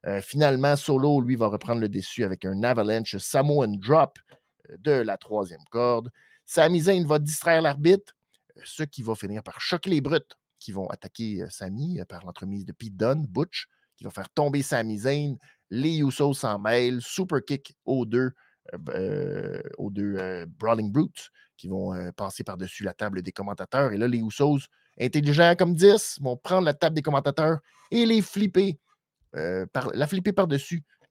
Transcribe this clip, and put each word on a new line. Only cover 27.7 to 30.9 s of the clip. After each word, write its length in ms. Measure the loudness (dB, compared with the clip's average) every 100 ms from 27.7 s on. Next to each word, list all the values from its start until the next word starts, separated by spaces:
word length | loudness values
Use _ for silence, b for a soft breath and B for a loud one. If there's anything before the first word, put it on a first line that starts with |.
| b b
et 140 | 2 4
les 160 | 4
flipper, 580 | 2 0 2 4 2 -2 _ _ _ _ _ -6
euh, 320 | -4 -4 -4
par-, 240 | -4 -4
la 140 | -2 -2
flipper 260 | 0 0
par-dessus 500 | 2 2 0 -2 -10 -10